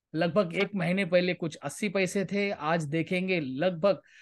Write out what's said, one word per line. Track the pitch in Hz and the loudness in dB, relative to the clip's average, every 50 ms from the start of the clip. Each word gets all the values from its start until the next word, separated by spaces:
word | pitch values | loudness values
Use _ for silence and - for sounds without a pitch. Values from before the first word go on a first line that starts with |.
| _ _ - | _ _ -2
लगभग | 156 175 170 - 208 202 165 165 | 0 0 2 2 2 0 2 0
एक | 180 202 185 - | -2 -2 -2 -2
महीने | 196 165 170 180 196 202 | -2 0 0 0 0 2
पहले | 170 175 180 175 180 175 | 2 2 4 4 2 0
कुछ | - 175 160 - | 0 -4 -6 -6
अस्सी | - - 147 - - 220 208 | -6 -8 -8 -6 -4 -4 -2
पैसे | 175 196 190 180 - 202 190 | 0 0 0 0 0 -2 -2
थे, | - 196 202 202 202 | -2 0 -2 0 -2
आज | 202 - 147 151 165 175 156 | -2 -2 -2 0 0 0 0
देखेंगे | 139 151 165 160 165 185 180 185 185 185 170 | 0 0 -2 0 0 0 -2 0 0 0 0
लगभग | 151 131 131 135 165 190 180 160 156 202 180 143 - _ - - | 0 -2 -2 0 0 0 0 2 2 2 2 0 -4 _ -20 -20